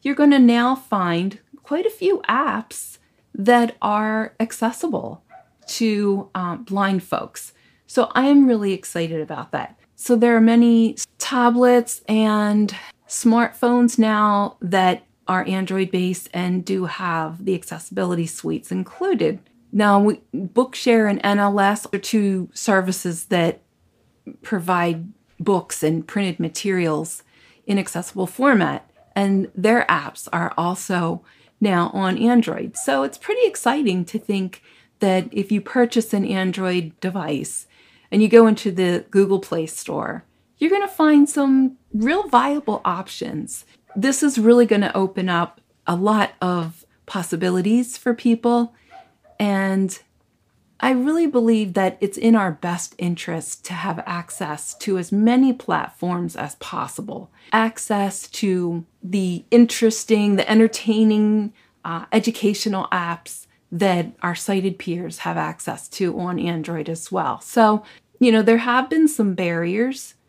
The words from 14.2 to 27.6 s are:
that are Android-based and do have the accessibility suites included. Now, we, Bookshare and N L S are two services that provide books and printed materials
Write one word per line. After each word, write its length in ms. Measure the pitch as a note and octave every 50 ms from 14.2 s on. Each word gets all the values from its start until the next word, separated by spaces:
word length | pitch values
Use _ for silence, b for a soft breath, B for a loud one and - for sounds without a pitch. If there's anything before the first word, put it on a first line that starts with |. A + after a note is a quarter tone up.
| G#3+ G#3 G#3 G3+ G3+ G3 - _
that 440 | - F3+ F3 F#3+ F#3 F#3 F3+ - _ _ _ _ _
are 180 | - F#3 F#3 - -
Android-based 800 | F#3+ F#3+ F#3+ F3+ F#3+ F#3+ F#3+ F3+ F#3+ F3+ F3+ F3+ F#3 F3+ - - -
and 320 | F3+ F3+ F3+ F3+ F#3 F3
do 200 | - F#3+ F#3+ F3+
have 600 | E3 - - F#3 F3+ E3+ E3 D#3+ D#3+ E3 E3+ G3
the 120 | F#3+ F#3+
accessibility 680 | E3+ - - E3+ D#3+ - - - G3 F#3+ F3 F3 E3+ E3
suites 440 | E3 - - - E3 D#3+ D3+ - -
included. 680 | F#3 F#3 F#3 - - - F4+ F#4+ F#4+ A3+ E3+ - G3 F#3+ _ _ _ _ _ _ -
Now, 280 | G#3 G#3+ G#3 G3+ G3+
we, 200 | G3+ G#3 G#3 - _ _ -
Bookshare 800 | C4 G3 F3 _ A3+ C4 B3+ - - - B3+ A#3 A3+ A3 G#3
and 100 | G3+ G3 -
N 160 | G3+ G3+ G#3
L 180 | G3+ G3+ G3+ G3+
S 300 | G3 G3 G#3 A3 - - -
are 60 | G3
two 520 | G3+ - - A3 G3+ G3+ G3 F#3+ F3+ - _
services 720 | - - - G3+ F#3+ F#3 F#3 F#3 - - F3+ E3+ E3 -
that 360 | - - F3+ E3+ E3 - - _ _ _ _ _ _ _ _ _ _ _ _ _ - - _ -
provide 720 | - - F#3+ E3 F3 F#3 F3 F3 F3 E3+ E3 E3 F#3+ - _ _ _ _ _
books 420 | E3 G#3 G3 F3+ E3 _ - - -
and 240 | D3+ D#3+ E3 D#3+
printed 320 | - - G#3 G3+ F#3+ E3+ -
materials 840 | E3 E3 D#3+ - - G3+ F#3+ F#3 F3 E3 D#3 D3+ D#3+ E3 - - _ b b b b b b b